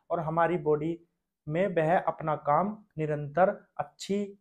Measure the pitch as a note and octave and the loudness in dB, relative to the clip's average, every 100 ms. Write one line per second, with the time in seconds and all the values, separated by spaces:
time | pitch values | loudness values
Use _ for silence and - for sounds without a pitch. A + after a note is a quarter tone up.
0 | _ E3+ D#3 D#3+ E3 F3 D3+ D3+ D#3 E3+ | _ -4 -2 2 2 2 2 0 0 -6
1 | - _ _ _ - D#3+ G3 E3+ D#3 F3+ | -10 _ _ _ -6 -2 0 2 2 2
2 | - - D#3 D3+ - D3+ G3 G#3+ - - | 2 -4 -4 -2 2 2 2 -4 -12 -6
3 | D3+ D3 D3 C#3+ F#3+ F#3+ - - F#3+ _ | -4 -4 -4 2 2 2 -10 -10 -10 _
4 | - G3 G3+ G3+ | -4 -4 -4 -10